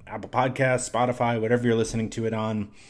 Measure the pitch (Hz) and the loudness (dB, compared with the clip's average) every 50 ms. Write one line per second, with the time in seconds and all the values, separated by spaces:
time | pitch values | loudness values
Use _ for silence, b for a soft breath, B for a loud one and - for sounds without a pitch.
0 | - - 107 110 - - - 123 127 131 123 - 135 131 127 120 - - - 113 | -16 -12 -12 -10 -8 -4 0 0 0 2 2 0 2 2 2 0 -2 -2 0 0
1 | 123 123 123 - 120 120 117 113 110 110 123 117 117 120 113 113 110 - - 113 | 0 0 0 0 0 0 0 0 2 2 2 2 4 4 2 2 2 0 -2 -4
2 | 110 104 - 117 113 110 113 110 110 113 110 107 101 101 B B B | -4 -4 -4 -4 -4 -2 -2 -2 -2 -2 -2 -2 -4 -6 B B B